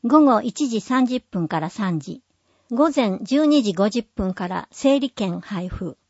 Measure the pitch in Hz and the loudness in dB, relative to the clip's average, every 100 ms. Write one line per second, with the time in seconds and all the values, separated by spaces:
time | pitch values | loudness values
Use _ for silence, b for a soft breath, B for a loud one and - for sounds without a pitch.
0 | 240 302 285 220 233 - 285 220 - 254 | 6 6 6 4 0 -4 -2 -2 -2 0
1 | 247 254 _ 185 160 160 156 - 196 160 | 0 -2 _ -4 -2 -2 -4 -4 -2 -2
2 | 147 165 _ _ _ _ _ 240 320 285 | -6 -16 _ _ _ _ _ 0 2 2
3 | 220 185 208 277 302 294 214 180 208 233 | 0 -2 -2 2 4 4 2 0 0 0
4 | 220 - 185 185 180 180 - - 269 277 | -6 -6 -4 -4 -6 -6 -8 -2 2 2
5 | 269 - 196 175 - 190 180 - 175 - | 0 -4 -4 -4 -8 -8 -6 -8 -10 -12